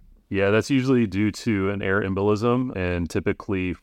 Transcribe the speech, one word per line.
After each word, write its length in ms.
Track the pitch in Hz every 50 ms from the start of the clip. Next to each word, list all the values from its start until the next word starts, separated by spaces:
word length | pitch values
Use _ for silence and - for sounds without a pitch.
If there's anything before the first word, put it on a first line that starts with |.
| - - - _ _ -
Yeah, 200 | 98 95 98 98
that's 200 | 104 110 107 -
usually 380 | 143 131 123 135 131 120 117
due 240 | 95 87 98 107 104
to 380 | - - - 120 107 98 95 98
an 120 | 101 98
air 200 | 104 95 95 101
embolism 760 | 104 95 95 98 98 104 107 101 113 120 120 127 127 127 -
and 340 | - 90 90 87 87 87 80
typically 680 | - 101 - 104 92 - - - 98 92 90 90 82 -